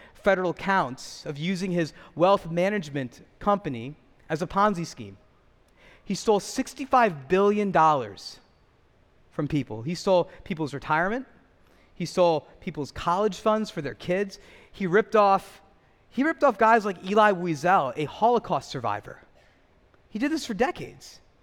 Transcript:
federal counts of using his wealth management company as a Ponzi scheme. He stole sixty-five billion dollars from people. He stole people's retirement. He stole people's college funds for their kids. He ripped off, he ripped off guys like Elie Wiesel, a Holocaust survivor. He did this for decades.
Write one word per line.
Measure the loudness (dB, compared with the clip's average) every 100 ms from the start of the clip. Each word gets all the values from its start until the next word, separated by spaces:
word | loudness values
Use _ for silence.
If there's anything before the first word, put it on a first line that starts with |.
| -20
federal | -2 2 2 0
counts | -2 0 0 0 -6 -14 -14
of | -12 -6
using | -4 -4 -2
his | -2 -2 -6 -12 2
wealth | 4 4 0
management | -2 -2 -2 -6 -8 -8 -12 -20 -6
company | -2 -2 -2 -10 -10 -14 _ _ -10
as | -8
a | -4
Ponzi | 0 0 0
scheme. | -6 -12 -18 -18 _ _ _ _ _ _ -20 _
He | -8 -2
stole | 2 2
sixty-five | 0 -6 -8 -8 0 2 4 0 0
billion | 2 4 2 2
dollars | 4 4 4 -2 -12 -18 -20 _ _ _ _ _ _ _ _ _
from | -8 -4
people. | -4 -4 -8
He | -8
stole | -4 0 2 0 -6
people's | -10 -6 -6
retirement. | -6 -2 0 0 -4 -8 _ _ _ _ _ _
He | -10
stole | -4 2 2 2 -4 -14
people's | -12 -10 -10
college | -6 -2 0 0 -2
funds | 0 0 -2
for | -8
their | -10
kids. | -8 -4 -2 -4 -8 -20 -20 -20
He | -6 0
ripped | 2 4
off, | 4 4 4 0 -20 _ _ _ _ _
he | -2
ripped | -2 2
off | 2 4
guys | 6 6
like | 2 -4
Elie | 0 4 4
Wiesel, | 4 -2 0 2 2 2 -4
a | -6
Holocaust | 0 2 2 0 -4 -4
survivor. | -6 -4 -6 -8 -20 _ _ _ _ _ _ _ _ _
He | -6
did | -4
this | -4
for | -4
decades. | -2 -2 -2 -12 -16 -20 -20 _ _